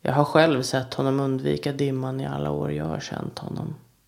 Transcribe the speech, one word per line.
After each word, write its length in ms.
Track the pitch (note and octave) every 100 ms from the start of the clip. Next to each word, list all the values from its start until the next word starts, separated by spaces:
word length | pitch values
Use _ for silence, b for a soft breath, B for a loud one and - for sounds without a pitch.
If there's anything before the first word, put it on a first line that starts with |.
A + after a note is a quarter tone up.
Jag 120 | -
har 120 | C3+ C#3+
själv 380 | D#3+ D#3+ C3+
sett 300 | A#2+ C3+ A#2+
honom 260 | - C3+ C3+
undvika 540 | C#3 C3 C#3+ D3 C#3+
dimman 480 | C#3 C#3+ C3 C3 C3
i 60 | C#3
alla 240 | C#3+ -
år 200 | D2 -
jag 140 | D2 D#2+
har 140 | -
känt 400 | - - - -
honom. 360 | - - - - - _